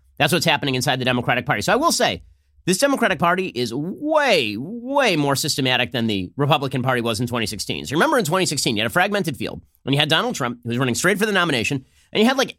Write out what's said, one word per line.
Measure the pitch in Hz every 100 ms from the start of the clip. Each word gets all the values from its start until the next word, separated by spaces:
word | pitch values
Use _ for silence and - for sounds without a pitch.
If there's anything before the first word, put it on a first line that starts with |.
| _ -
That's | 147
what's | 170
happening | 165 147 143
inside | 131 139 131
the |
Democratic | 127 123 120 123 123
Party. | 107
So | 104
I | 233
will | 320
say, | - 190 92 - _ _ _ -
this | 190
Democratic | 277 269 226 165
Party | 170 180 190
is | - 113
way, | 120 165 - 294 311 277 180 110 104
way | 151 240 247 285 254 165
more | 143 131
systematic | 151 - 131 123 123
than | 120 113
the | 101 90 -
Republican | 139 156 139 135
Party | 127 123
was | 117 110
in | 120
twenty | 120 107
sixteen. | 107 - 82 73
So |
remember | 147 285 277
in |
twenty | 156 185 180
sixteen, | 143 147
you | 104
had | 113
a |
fragmented | - 202 202 165 131
field, | 104 - - _
and | -
you | 139
had | 151
Donald | 160 233
Trump, | - 123 120
who | 117
was | 120
running | 131 120
straight | 175 196
for | 220
the |
nomination, | 196 170 127 - 139 - _ _
and | 180
you | 226
had, | 269
like, | 247